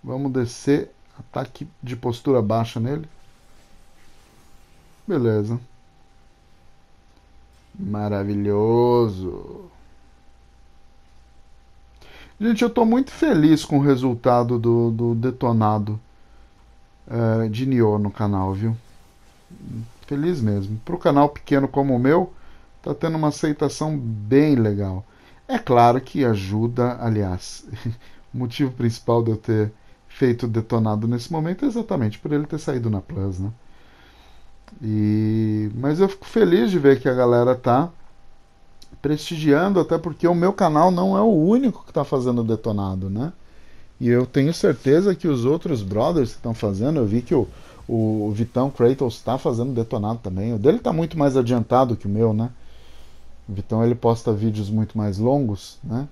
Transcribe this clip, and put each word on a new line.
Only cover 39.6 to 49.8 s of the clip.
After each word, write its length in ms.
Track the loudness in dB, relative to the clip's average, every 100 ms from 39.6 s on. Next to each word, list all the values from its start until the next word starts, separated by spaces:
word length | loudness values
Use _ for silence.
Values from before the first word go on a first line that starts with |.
| 4 2
até 200 | 0 -2
porque 280 | -4 -2 0
o 80 |
meu 200 | 2 2
canal 360 | 2 2 4 4
não 280 | 2 0 2
é 20 |
o 140 | 4
único 500 | 4 4 4 2 -2
que 80 | -6
tá 100 | -4
fazendo 400 | 0 0 0 0
detonado, 680 | 0 -2 -2 -4 -4 -4 -6
né? 200 | -4 -6 -10 -20 -20 -20 -20 -20 -4
E 80 | 2
eu 160 | 2
tenho 300 | 2 0 0
certeza 600 | 2 0 0 4 4 4
que 140 | 0 -2
os 160 | 0
outros 380 | 0 0 -2 -4
brothers 520 | -2 0 0 2 -2
que 60 | -4
tão 140 | -8
fazendo, 440 | -4 -2 -2 -2 0
eu 60 |
vi 160 | 0 -2
que 140 | 0
o, 120 | 0 0 -8 -20 -20 -6
o, 400 | -2 0 0 -2
o 20 |
Vitão 380 | -2 -4 -2 -2
Kratos 500 | 2 2 2 -4 -4
tá 160 | -6 -4
fazendo 380 | -2 -2 -2
detonado 460 | -4